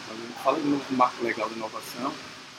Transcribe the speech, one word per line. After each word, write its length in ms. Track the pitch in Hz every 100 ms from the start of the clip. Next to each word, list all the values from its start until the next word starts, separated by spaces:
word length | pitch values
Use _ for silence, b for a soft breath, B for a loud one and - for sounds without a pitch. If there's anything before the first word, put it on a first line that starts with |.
| -
Quando 160 | 110
a 40 | 117
gente 160 | 123
fala 160 | 135 143
do 80 | 143
novo 180 | 143 135
marco 300 | 131 123 -
legal 240 | 117 110 110
de 60 | 113
inovação, 540 | 113 110 107 123 131 156 - - -